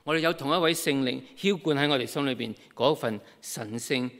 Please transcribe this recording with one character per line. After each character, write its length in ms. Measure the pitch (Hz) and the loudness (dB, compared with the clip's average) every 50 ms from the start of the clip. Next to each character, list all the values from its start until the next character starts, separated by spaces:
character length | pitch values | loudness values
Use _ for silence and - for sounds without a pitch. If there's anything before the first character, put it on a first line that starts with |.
| - | -4
我 120 | 147 156 | -2 0
哋 40 | 165 | 2
有 140 | 156 165 170 | 2 2 0
同 180 | - 139 139 156 | 0 0 0 2
一 40 | 185 | 2
位 140 | 165 160 170 | 4 2 2
聖 300 | 160 - 165 143 139 131 | 2 0 0 2 2 0
靈 180 | 127 123 131 - - - | 0 -2 -4 -8 -14 -8
澆 200 | - - 196 208 165 | -2 0 0 0 0
灌 180 | - 165 147 | 0 0 2
喺 100 | 139 143 | 2 4
我 120 | 147 147 131 | 2 2 0
哋 60 | 120 | 0
心 200 | 104 - 156 143 | -2 -2 -2 -2
裏 60 | 135 | -2
邊 240 | 127 113 117 113 107 - - - - | -2 -4 -6 -8 -8 -12 -16 -12 -2
嗰 220 | - 117 139 156 | 2 2 2 2
份 240 | 147 - 117 107 104 - - - _ | 2 0 -2 -4 -4 -8 -14 -20 _
神 360 | - - - - 117 104 110 | -14 -12 -10 -10 -8 -8 -8
聖 320 | 117 117 - 147 127 123 123 - | -6 -4 -2 -2 -2 -2 -4 -6